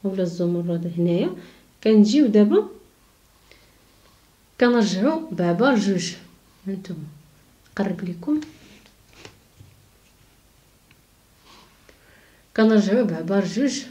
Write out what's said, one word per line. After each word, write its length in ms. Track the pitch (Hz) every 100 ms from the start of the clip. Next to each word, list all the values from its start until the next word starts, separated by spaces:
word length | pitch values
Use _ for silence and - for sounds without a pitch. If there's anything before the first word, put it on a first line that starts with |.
| 196
اولا 180 | 190
الزمرد 680 | 180 170 175 175 170 170 170 170
هنايا. 380 | 170 175 311 - - - _ _
كنجيو 440 | 214 214 208 262 269
دابا 420 | 208 208 370 427 - _ _ _ _ _ _ _ - _ _ _ _ _ _ _ _ _ _
كنرجعوا 640 | 247 240 208 180 240 320 -
بعبر 440 | 170 175 175 254 247
جوج، 380 | 196 180 - - - - _ _ 190
هانتوما 320 | 190 - 151 147 - - _ _ _ _
نقرب 320 | - 196 175
لكم، 380 | 180 170 277 302 - - - - - _ _ - - _ _ _ - _ _ _ _ _ _ _ _ _ _ _ _ _ _ _ _ _ _ - - _ _ _ _ - _ _ _ -
كنرجعوا 480 | 220 220 196 226 214
بعبر 400 | 160 170 196 180
جوج 360 | 220 277 - -